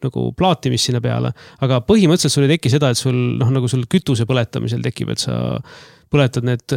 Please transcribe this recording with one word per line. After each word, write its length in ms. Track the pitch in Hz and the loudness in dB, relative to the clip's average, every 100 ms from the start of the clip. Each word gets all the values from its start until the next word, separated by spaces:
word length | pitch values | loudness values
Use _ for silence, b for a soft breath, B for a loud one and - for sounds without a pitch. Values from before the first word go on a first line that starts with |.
nagu 200 | 131 127 120 117 | -6 -4 -4 0
plaatimist 480 | 185 170 135 117 - | 0 0 -2 -2 -2
sinna 140 | 123 | -2
peale. 300 | 120 117 123 - B B | -2 -2 -4 -6 B B
Aga 180 | 131 127 - | 0 0 2
põhimõtteliselt 480 | 220 175 175 147 143 | 4 4 2 2 2
sul 100 | 139 | 2
ei 60 | 165 | 2
teki 160 | 127 | 2
seda, 200 | 135 139 | 2 2
et 60 | 117 | 0
sul, 180 | 131 123 123 120 | 0 0 0 0
noh, 120 | 120 | 0
nagu 160 | 131 123 | 0 0
sul 120 | 131 117 | -2 0
kütuse 320 | 190 - 120 113 | 0 2 0 0
põletamisel 540 | 127 117 - 113 120 | 0 -2 -4 -4 -4
tekib, 280 | 123 - - | -4 -6 -6
et 120 | 57 | -6
sa 120 | - 60 60 60 - B B B B | -4 -4 -4 -6 -8 B B B B
põletad 340 | 147 131 131 120 | 2 2 0 -2
need 280 | 120 - | -2 -2